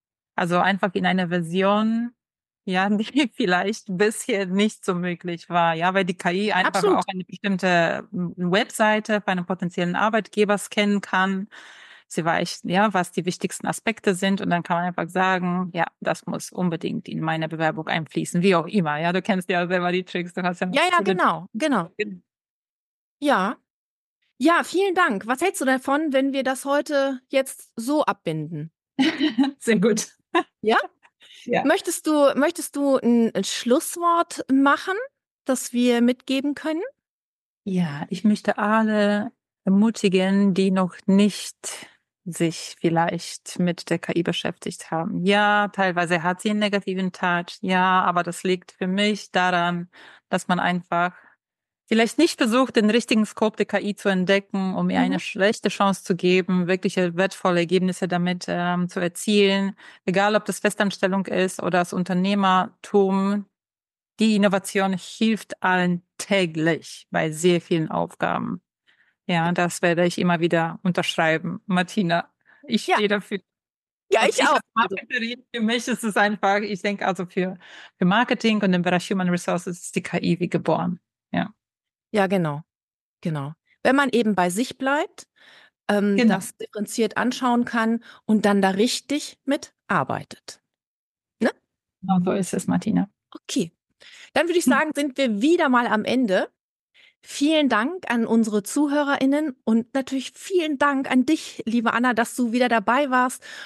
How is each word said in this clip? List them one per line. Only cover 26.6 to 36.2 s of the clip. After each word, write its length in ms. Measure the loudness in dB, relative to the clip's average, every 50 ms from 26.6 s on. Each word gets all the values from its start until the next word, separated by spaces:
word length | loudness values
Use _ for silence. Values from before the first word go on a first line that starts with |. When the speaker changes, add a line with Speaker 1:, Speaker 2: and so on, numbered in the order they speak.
| -2
Speaker 2:
heute 540 | 0 0 0 0 0 0 0 0 0 -2 -6 -8 _
jetzt 420 | -2 0 0 -2 -8 -16 -20 _ _
so 280 | -8 -4 0 0 2 2
abbinden? 680 | 0 -2 -2 _ -6 -4 -4 -6 -6 -8 -10 -10 -10 -14 _ _ _ _ 0
Speaker 1:
<laughs> 600 | 0 0 0 0 -2 0 2 2 0 0 -2 -4
Sehr 200 | 0 0 2 4
gut. 340 | 4 2 2 0 -4 -8 _ _ _ _ -2 -2 -2 -2 _ _
Speaker 2:
Ja? 140 | 0 2 2 2 0 -2 _ _ _ _ _ _ -20 -20 -20 -16 -6
Speaker 1:
Ja. 240 | -2 0 2 2 2
Speaker 2:
Möchtest 380 | 2 0 0 -4 -8 -4 -2
du, 280 | 0 4 4 4 4 4
möchtest 400 | 2 0 0 0 -4 -10 -8 -6
du 200 | -2 0 2 2 2
ein, 360 | 2 2 4 4 4 2 0
ein 100 | -2 -4
Schlusswort 1000 | -4 -6 -6 0 2 2 2 2 -4 -6 -2 0 2 2 2 0 -2 -6 -10 -2 0
machen, 440 | 2 4 4 4 2 2 0 -4 -6 -6 -6 -10 _ _ _ _ _ _ _
das 260 | -4 -2 -2 -4 -4
wir 300 | -2 0 2 2 4 4
mitgeben 520 | 4 2 2 0